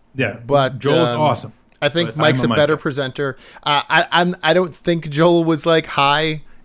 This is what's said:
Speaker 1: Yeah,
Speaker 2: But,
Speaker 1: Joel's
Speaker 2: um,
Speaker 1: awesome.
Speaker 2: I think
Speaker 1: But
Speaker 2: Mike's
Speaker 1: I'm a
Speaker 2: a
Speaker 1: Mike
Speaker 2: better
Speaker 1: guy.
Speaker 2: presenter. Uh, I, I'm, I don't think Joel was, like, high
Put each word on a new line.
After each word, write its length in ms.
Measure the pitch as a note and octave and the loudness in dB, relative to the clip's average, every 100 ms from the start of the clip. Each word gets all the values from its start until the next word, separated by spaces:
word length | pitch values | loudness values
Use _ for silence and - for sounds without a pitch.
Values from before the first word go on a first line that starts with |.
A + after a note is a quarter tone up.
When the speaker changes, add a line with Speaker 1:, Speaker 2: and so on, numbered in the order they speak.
| _ | _
Speaker 1:
Yeah, 240 | C3 A#2 A#2 | -6 -6 -6
Speaker 2:
But, 340 | A#2 C#3 C3 C3 | -2 0 0 -2
Speaker 1:
Joel's 300 | C#3 C#3+ B2 | 0 2 0
Speaker 2:
um, 100 | A#2+ | 0
Speaker 1:
awesome. 320 | D3+ A#2+ - - _ _ | 0 0 -6 -18 _ _
Speaker 2:
I 80 | D3 | -4
think 220 | D#3 E3+ | -2 -4
Speaker 1:
But 60 | D3+ | 0
Speaker 2:
Mike's 240 | D3+ C3+ | 0 2
Speaker 1:
I'm 20 | |
a 20 | B2 | 0
Speaker 2:
a 20 | |
Speaker 1:
Mike 60 | A#2 | 2
Speaker 2:
better 180 | D3 D3+ | 2 0
Speaker 1:
guy. 60 | |
Speaker 2:
presenter. 540 | E3 C3+ C3+ B2 C#3+ B2 - - | -4 -6 -6 -6 -6 -6 -16 -10
Uh, 200 | - D3 - | -2 -2 2
I, 180 | D#3+ - | 0 2
I'm, 240 | E3 F3+ F3+ | 0 0 0
I 100 | D#3 | 0
don't 220 | E3+ F3+ | 2 0
think 340 | - - E3+ D#3 | -6 -4 -4 -4
Joel 360 | C#3+ E3+ E3+ | 2 4 4
was, 200 | E3 D#3+ E3 | 2 0 2
like, 200 | E3 D#3 | 0 0
high 560 | - C#3 D3 D#3+ D3+ - - | 0 2 2 0 -4 -10 -20